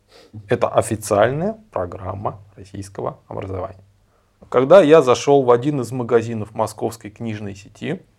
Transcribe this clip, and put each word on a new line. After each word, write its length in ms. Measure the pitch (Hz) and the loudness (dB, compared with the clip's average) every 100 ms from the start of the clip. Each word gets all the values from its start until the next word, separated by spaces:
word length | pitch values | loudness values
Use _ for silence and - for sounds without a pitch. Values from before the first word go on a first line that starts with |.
| _ - _ 110 - | _ -20 _ -20 -4
Это 180 | 117 110 | -2 2
официальная 880 | - - 107 - 101 113 147 190 220 _ | 0 0 -6 -2 2 2 0 -6 -8 _
программа 680 | - 90 95 92 98 113 - - - | -10 -8 -10 -12 -8 -10 -10 -20 -20
российского 600 | 95 101 98 - 123 - _ | -18 -16 -14 -10 -10 -10 _
образования. 560 | 107 98 92 90 - _ _ _ _ _ _ - | -12 -10 -10 -12 -14 _ _ _ _ _ _ -2
Когда 320 | 123 135 190 | 0 6 6
я 200 | 147 160 | 8 6
зашёл 420 | 127 117 - 143 | 6 2 4 2
в 60 | 123 | 4
один 300 | 120 139 147 | 2 2 -4
из 100 | 110 | -6
магазинов 600 | 131 117 117 113 113 104 | -6 0 0 0 -8 -10
московской 560 | 117 104 - 117 - 107 | -6 -6 -4 -8 -8 -18
книжной 460 | - 117 107 104 95 | -12 -10 -10 -12 -16
сети, 460 | 110 - 117 180 - | -20 -14 -10 -10 -12